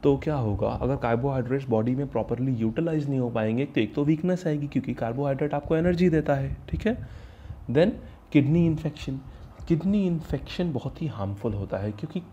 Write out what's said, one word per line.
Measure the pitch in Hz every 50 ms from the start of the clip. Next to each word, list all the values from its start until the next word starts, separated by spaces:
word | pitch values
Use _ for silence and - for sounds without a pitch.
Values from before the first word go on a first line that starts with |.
| -
तो | 143 143
क्या | 139 - 160 151
होगा? | 139 117 107 101 98 107 107 120
अगर | - 123 123 139
कार्बोहाइड्रेट्स | 135 - 117 117 120 127 139 135 131 120 113 131 139 135 127
बॉडी | 120 110 110 123 127
में | 127 143 131
प्रॉपरली | - 117 107 - 120 117 127 135 131
यूटिलाइज | 110 110 110 110 123 165 170 160 156 143 139
नहीं | 139 131
हो | 123 120
पाएंगे | 110 113 110 110 113 120 139
तो | - - 135
एक | 110 104 -
तो | 143 143
वीकनेस | 143 156 151 160 180 185 175 -
आएगी, | 160 151 147 143
क्योंकि | 143 - 139 - - 120
कार्बोहाइड्रेट | - 123 113 117 131 143 143 135 135 151 147 147
आपको | 147 143 - 165
एनर्जी | 160 165 180 180 170 185 180
देता | 160 156 147 147 143
है, | 139 135 135 - - - -
ठीक | - - -
है? | 214 247 - - - - - - - - - - - - - - -
Then | 117 139 170 214 - - - - - - - - -
किडनी | 151 131 131 156 175 170
इन्फेक्शन, | 165 160 156 - 156 143 - - - 135 135 - - - - - - - - - -
किडनी | 165 156 156 190 202 208 196
इन्फेक्शन | 185 170 160 165 - - 135 - - - - 180 175 147
बहुत | 120 - 135 - - 165
ही |
हार्मफुल | 147 110 101 98 98 101 - - 117 104
होता | 101 98 - - 98
है, | 98 107 104
क्योंकि | - - - - 185 170 -